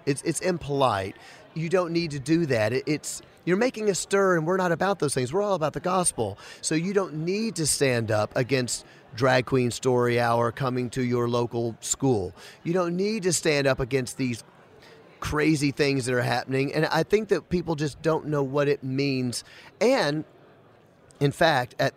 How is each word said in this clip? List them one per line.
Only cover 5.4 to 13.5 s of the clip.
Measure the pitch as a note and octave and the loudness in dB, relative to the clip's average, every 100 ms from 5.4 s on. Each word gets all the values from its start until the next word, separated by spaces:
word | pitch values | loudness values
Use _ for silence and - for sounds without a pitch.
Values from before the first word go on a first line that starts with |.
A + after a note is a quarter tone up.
all | G#3 F#3 | 0 0
about | D3+ | -2
the | C#3+ | -4
gospel. | F3+ F#3 F3 - G#2+ G2+ - - | -2 0 0 -2 -4 -6 -16 -10
So | - D#3+ | -2 -2
you | F3 | 0
don't | G3+ F3 D3+ E3 | 0 -2 -4 -4
need | G3+ A3+ E3 | -2 -2 -2
to | D3+ | -2
stand | - C#3 A#2+ A2 | 2 2 2 0
up | G#2+ G#2+ - | 0 0 0
against | A#2+ C3 A#2+ - - - - A2+ | 0 0 -2 -6 -12 -20 -14 0
Drag | C3 B2+ - | 2 2 2
Queen | C3+ A#2+ | 2 2
Story | - C3 B2 A#2+ A#2+ | 0 0 2 2 2
Hour | A#2+ A#2 A#2 | 2 2 0
coming | - C3+ B2+ B2 | -2 -4 -2 -4
to | C3+ | -2
your | B2 B2 A#2+ | -2 0 0
local | A#2+ A#2+ A#2 A#2 A2 | 0 0 -2 -4 -6
school. | - - C3+ A2+ F2+ - - - | -6 0 2 2 -2 -10 -20 -12
You | D3+ | -2
don't | F3+ F3 F3 | 0 0 0
need | G3+ A3+ | -2 0
to | F3+ | 0
stand | D#3+ F3 | 0 2